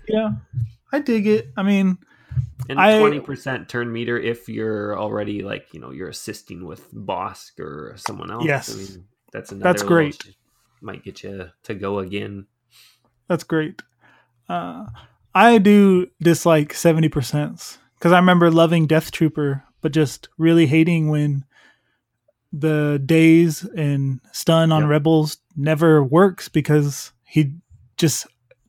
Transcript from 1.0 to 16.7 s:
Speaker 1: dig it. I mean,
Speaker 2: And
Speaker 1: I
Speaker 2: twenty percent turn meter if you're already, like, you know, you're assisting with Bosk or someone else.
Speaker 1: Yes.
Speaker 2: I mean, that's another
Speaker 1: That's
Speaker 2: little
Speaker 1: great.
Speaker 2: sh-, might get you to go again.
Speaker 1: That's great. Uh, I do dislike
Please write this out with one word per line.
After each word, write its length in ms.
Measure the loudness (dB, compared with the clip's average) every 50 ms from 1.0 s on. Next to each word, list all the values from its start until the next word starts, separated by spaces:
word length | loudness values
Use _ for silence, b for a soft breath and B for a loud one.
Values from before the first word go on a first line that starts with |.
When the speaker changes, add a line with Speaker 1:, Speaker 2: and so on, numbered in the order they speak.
Speaker 1:
dig 260 | -2 -2 -2 0 0
it. 220 | 0 0 0 -2 -6 -8
I 80 | -4 0
mean, 340 | 0 2 2 2 0 -2 -4 B B B B B B B B B B B -14 -12 -4
Speaker 2:
And 100 | 2 4
Speaker 1:
I 200 | 6 6 6 6
Speaker 2:
twenty 180 | 4 2 2 -2
percent 500 | -6 -10 -12 -10 -8 -8 -8 -8 -8 -8
turn 220 | -6 -6 -6 -4
meter 240 | -6 -6 -4 -4 -4
if 320 | -4 -4 -4 -6 -8 -10 -12
you're 480 | -10 -8 -6 -6 -6 -6 -6 -6 -6
already, 460 | -6 -6 -6 -6 -6 -6 -6 -6 -8
like, 320 | -8 -8 -10 -12 -12 _ -20
you 60 | -20
know, 100 | -18 -16
you're 180 | -14 -14 -14 -14
assisting 540 | -14 -14 -14 -14 -16 -16 -18 -18 -18 -16 -16
with 300 | -16 -18 -18 -20 _ -20
Bosk 640 | -12 -10 -8 -8 -8 -8 -10 -12 -16 -20 -20 _ -16
or 360 | -16 -14 -14 -16 -16 -18 -18
someone 340 | -14 -12 -12 -12 -12 -12 -12
else. 140 | -10 -6 -4
Speaker 1:
Yes. 260 | -4 -4 -4 -6 -10
Speaker 2:
I 40 | -14 -14
mean, 260 | -16 -18 -20 -20 -20 _ _ _ _ _
that's 180 | -16 -16 -16 -16
another 140 | -10 -2 -2 0
Speaker 1:
That's 100 | 0 0
Speaker 2:
little 140 | 0 2 2
Speaker 1:
great. 260 | 2 2 0 -4 -10
Speaker 2:
sh-, 80 | -18 -20 _ _ _ _ _ _ _ _ _ _
might 220 | -18 -16 -16 -16
get 220 | -16 -18 -18 -16 -16
you 260 | -14 -14 -14 -16 -16 _ _ _
to 100 | -14 -12
go 240 | -8 -6 -6 -6 -6
again. 480 | -6 -8 -8 -10 -10 -10 -12 -14 -16 _ _ _ _ b b b b b b b b _ _ _ _
Speaker 1:
That's 160 | -6 -6 -6
great. 400 | -4 -4 -4 -4 -4 -4 -8 -14 -20 _ _ _ _ _ _ _ _ _ _ _ _ -10
Uh, 380 | -10 -8 -8 -10 -14 -16 -16 -18 b b b b b b b _ 2
I 240 | 6 6 8 6 6
do 480 | 6 6 6 8 6 6 4 2 0 -2 _ -2
dislike 500 | 0 0 0 2 2 2 2 2 2 -2